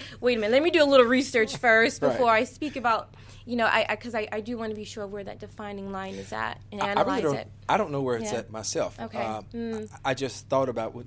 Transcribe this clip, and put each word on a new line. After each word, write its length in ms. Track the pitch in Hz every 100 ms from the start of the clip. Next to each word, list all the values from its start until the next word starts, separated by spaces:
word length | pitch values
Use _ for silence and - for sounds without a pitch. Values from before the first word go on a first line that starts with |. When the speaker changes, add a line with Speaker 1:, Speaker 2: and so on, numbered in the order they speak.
| - -
Speaker 1:
wait 180 | 240 233
a 40 |
minute, 120 | 208
let 80 | 254
me 80 | 339
do 120 | 339
a 20 | 285
little 160 | 269 233
research 520 | 254 277 240 220 -
first 440 | 247 220 233 -
Speaker 2:
Right. 100 | 294
Speaker 1:
before 180 | 240 240
I 140 | 220
speak 320 | 254 - 302 269
about, 380 | 233 220 - - - - -
you 100 | 240
know, 100 | 226
I, 200 | 226 -
I, 60 | 214
'cause 180 | 240
I, 140 | 220 214
I 100 | 214
do 160 | 214 240
wanna 180 | 220 214
be 80 |
sure 240 | 208 226 202
where 160 | 202
that 160 | 196 202
defining 520 | 208 - 208 202 196
line 240 | 190 190 196
is 180 | 190
at 260 | 220 - - -
and 100 | 208
Speaker 2:
I, 60 | 190
I 40 |
Speaker 1:
analyze 320 | 202 - 190
Speaker 2:
really 120 | 156 127
don't, 40 | -
Speaker 1:
it. 40 | - -
Speaker 2:
I 80 | 170
don't 140 | 185
know 100 | 139
where 160 | 131 117
it's 140 | 110
Speaker 1:
Yeah. 60 | 120
Speaker 2:
at 120 | 107
myself. 480 | 110 104 160 98 -
Speaker 1:
Okay. 220 | 226 -
Speaker 2:
Um, 240 | - 107 -
Speaker 1:
Mm. 360 | 233 233 220 214 -
Speaker 2:
I, 80 | 139
I 20 |
just 340 | 131 131 - -
thought 180 | 135 131
about 240 | 117 113
when, 120 | 120